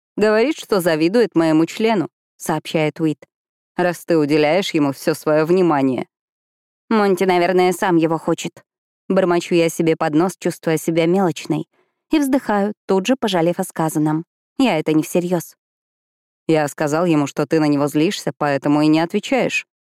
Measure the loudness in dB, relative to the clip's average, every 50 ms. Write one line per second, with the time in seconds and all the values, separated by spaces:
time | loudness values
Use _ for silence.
0 | _ _ _ 0 0 2 2 2 2 0 -2 -6 -4 -2 -2 0 2 0 0 2
1 | 0 2 4 2 2 2 2 0 2 4 4 2 2 0 -2 -2 0 0 0 0
2 | -2 -6 -10 _ _ _ _ _ -6 -4 -4 -4 -6 -4 -2 0 0 0 -2 -2
3 | -2 -2 -2 -4 -10 _ _ _ _ _ _ _ _ _ _ -2 -2 -2 -2 -4
4 | -2 0 2 2 2 2 2 2 2 2 2 0 -2 -2 -2 -2 -2 -2 -2 -4
5 | -4 -4 -4 -2 -2 0 0 0 2 2 2 2 2 2 2 2 0 0 -2 -4
6 | -6 -10 _ _ _ _ _ _ _ _ _ _ _ _ _ _ _ _ 0 2
7 | 2 2 2 0 0 0 2 2 2 2 2 2 2 2 0 0 0 2 2 2
8 | 2 2 0 -2 -2 -4 -4 -4 -6 -12 -14 -14 _ _ _ _ _ _ _ _
9 | _ -2 0 0 2 2 0 -2 -2 0 0 2 2 0 0 -2 0 0 0 0
10 | -2 -2 0 0 -2 -2 -4 -4 -6 -6 -6 -4 -4 -2 -2 -2 -2 -2 0 0
11 | 0 2 2 2 0 0 -2 -4 -6 -6 -6 -6 -6 -10 _ _ _ _ _ _
12 | _ _ -2 0 0 0 0 -2 0 0 -2 0 0 -2 -4 -8 _ -2 -2 0
13 | 0 0 -2 -2 -2 -2 0 0 0 0 0 -2 -6 -8 -4 -4 -4 -2 -2 0
14 | 0 0 0 -2 -4 -8 _ _ _ _ _ -2 0 0 2 0 0 0 0 0
15 | 0 0 -2 -2 -2 0 -4 -4 -4 -8 -16 _ _ _ _ _ _ _ _ _
16 | _ _ _ _ _ _ _ _ _ 0 0 2 2 -2 -2 -4 -2 -2 0 0
17 | 2 2 2 0 0 -2 -2 -4 -4 -2 0 0 2 2 2 0 0 0 0 0
18 | 0 0 -2 -4 -8 -8 -6 -4 -2 -2 -2 -2 0 0 0 2 4 4 2 2
19 | 2 0 -2 -4 -2 0 0 0 0 0 -2 -4 -6 _ _ _